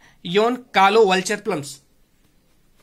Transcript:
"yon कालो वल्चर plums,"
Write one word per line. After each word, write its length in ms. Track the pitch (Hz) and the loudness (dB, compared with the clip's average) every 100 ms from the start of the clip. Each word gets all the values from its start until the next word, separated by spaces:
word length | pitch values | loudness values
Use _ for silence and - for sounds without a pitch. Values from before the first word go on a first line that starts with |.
| _ _ 180 | _ _ -6
"yon 300 | 190 226 247 - | -2 0 -2 -4
कालो 320 | 196 190 220 208 | 0 2 4 2
वल्चर 300 | 185 185 208 | 2 -4 -8
plums," 460 | 220 170 139 - _ _ _ _ _ _ _ _ _ _ | -8 -10 -10 -18 _ _ _ _ _ _ _ _ _ _